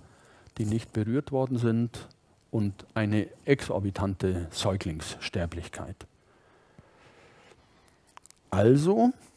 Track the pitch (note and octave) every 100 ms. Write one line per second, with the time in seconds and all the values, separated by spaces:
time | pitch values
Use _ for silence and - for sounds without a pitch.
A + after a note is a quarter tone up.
0 | - - - - - - G#2+ A2 - -
1 | G#2+ B2+ D3 C3+ C3 B2+ A#2 A2+ A#2+ -
2 | - - _ _ _ A#2+ G2+ G2 - -
3 | G#2+ G#2 F#2 - - C#3 - F#2 G2+ F#2+
4 | F#2 F#2+ F#2+ F2+ E2 - G#2+ F#2+ F2+ D#2
5 | - - - - E2+ E2+ - - - F#2
6 | - _ _ _ _ _ _ - - _
7 | - - - - - - _ _ _ _
8 | _ - - - _ F#2+ G#2+ C3+ D#3+ G#3+
9 | A#3+ - -